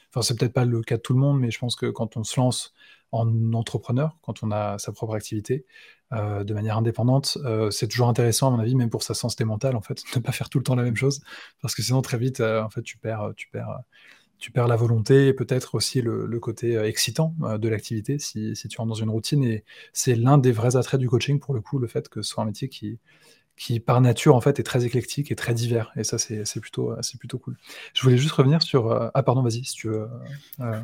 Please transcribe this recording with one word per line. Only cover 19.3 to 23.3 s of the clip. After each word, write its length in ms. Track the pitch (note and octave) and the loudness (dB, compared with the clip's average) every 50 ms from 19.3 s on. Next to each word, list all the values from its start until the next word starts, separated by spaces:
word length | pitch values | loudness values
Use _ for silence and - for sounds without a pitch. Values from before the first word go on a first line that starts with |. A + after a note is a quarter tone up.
| D3+ C#3+ | 2 2
Et 220 | C3+ A#2 A2 G#2+ - _ - - - - | 2 2 0 -4 -6 _ -20 -20 -20 -12
c'est 220 | - - - C3 A#2+ | -6 -2 2 2 2
l'un 240 | A2+ A#2 C3 D3 C#3+ | 4 6 6 6 8
des 140 | B2+ C3 | 6 6
vrais 240 | A#2 A2 A#2 B2+ B2+ | 4 4 2 2 2
attraits 240 | B2+ A#2+ - - C3 | 2 0 2 0 0
du 80 | B2+ A#2+ | 0 2
coaching, 320 | B2 A#2 - - C#3+ C#3 | 2 0 2 2 -2 -2
pour 140 | - - C3+ | 0 -2 -4
le 60 | A#2 | -4
coup, 180 | - - - C3+ | -4 -4 -4 -4
le 100 | A#2+ A2 | -4 -2
fait 200 | - - - - | -4 -6 -8 -8
que 140 | - A2+ | -10 -10
ce 80 | G#2+ - | -8 -8
soit 140 | - - A2 | -4 -4 -4
un 20 | |
métier 220 | A2 G#2 - C#3 C3 | -4 -4 -6 -8 -8
qui, 320 | - - A2+ G#2+ A#2 - _ _ _ _ _ - | -8 -8 -10 -10 -10 -10 _ _ _ _ _ -20